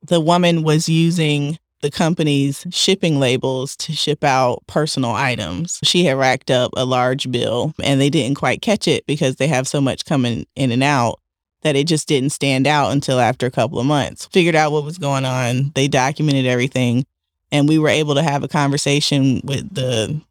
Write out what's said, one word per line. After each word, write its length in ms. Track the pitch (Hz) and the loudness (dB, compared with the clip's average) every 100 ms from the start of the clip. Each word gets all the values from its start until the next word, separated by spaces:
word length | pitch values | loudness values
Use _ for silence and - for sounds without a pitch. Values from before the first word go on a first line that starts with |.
the 180 | - 175 | 0 0
woman 440 | 156 175 175 170 | 4 4 4 2
was 240 | 156 156 165 | 2 2 2
using 680 | 165 165 175 151 147 143 160 _ _ | 2 2 2 0 0 -2 -6 _ _
the 100 | 147 | -6
company's 760 | - 165 165 156 143 139 139 175 | 0 0 0 0 2 0 -2 -8
shipping 500 | - - 190 175 147 | -4 0 2 2 2
labels 560 | 131 127 135 131 135 - | 2 2 0 -4 -6 -10
to 160 | - | -8
ship 320 | 151 - 143 | -6 -2 0
out 380 | 147 131 127 120 - | 2 2 2 0 -4
personal 440 | - 156 - 127 | -2 -2 -2 -2
items. 680 | 110 135 120 95 87 170 - | -2 -2 -2 -4 -6 -8 -4
She 200 | - 175 | 0 2
had 120 | 170 135 | 2 2
racked 340 | 131 127 - | 2 0 0
up 200 | 127 123 - | 0 2 -2
a 60 | 127 | 0
large 440 | 127 123 131 131 | 2 0 -2 -4
bill 440 | 123 117 120 131 156 | -2 -2 -2 -4 -4
and 180 | 139 139 | -2 2
they 80 | 139 | 2
didn't 280 | 151 120 135 | 2 -2 -2
quite 240 | 139 123 | -2 -2
catch 260 | - 202 - | -2 -2 0
it 160 | 143 - | -2 -2
because 300 | 147 139 131 | -2 -2 0
they 120 | 135 | 0
have 200 | 135 131 | 0 -2
so 140 | 151 | -2
much 240 | 135 101 - | -2 -2 -4
coming 400 | 147 123 113 - - | -2 -2 -4 -8 -4
in 160 | 135 | -2
and 100 | 117 | 0
out 380 | 135 143 120 - _ _ _ _ | 2 2 0 -4 _ _ _ _
that 160 | 156 139 | 0 0
it 100 | 147 | 0
just 220 | 156 - | -2 0
didn't 220 | 147 135 | 0 0
stand 360 | - 139 131 135 | -2 -2 0 2
out 240 | 151 123 | 2 2
until 280 | 139 139 127 | 0 0 0
after 240 | 117 123 123 | 2 0 -4
a 40 | |
couple 280 | - 117 147 | -2 -2 -2
of 60 | 127 | 0
months. 400 | 147 98 - - | 0 -2 -8 -4
Figured 220 | 196 170 | 0 2
out 180 | 160 151 | 2 2
what 120 | 151 | 0
was 120 | 147 175 | -4 -6
going 280 | 143 135 135 | -4 -2 -2
on. 460 | 127 123 127 139 | -2 -2 0 -2
They 120 | 143 139 | 0 0
documented 580 | 135 131 139 151 139 127 | 2 0 0 0 2 2
everything 580 | 123 131 131 123 120 131 _ _ _ _ | 0 0 0 0 0 -2 _ _ _ _
and 160 | 147 143 | 0 2
we 100 | 156 | 4
were 100 | 151 | 4
able 240 | 127 151 | 2 2
to 80 | 139 | 0
have 200 | 156 143 | 0 -2
a 60 | 139 | -2
conversation 960 | 165 143 143 - 143 - 143 135 120 | 0 0 0 0 0 0 2 2 0
with 300 | - 139 64 | -2 -6 -6
the 460 | 98 127 120 107 151 - | -6 -2 -2 -2 -4 -10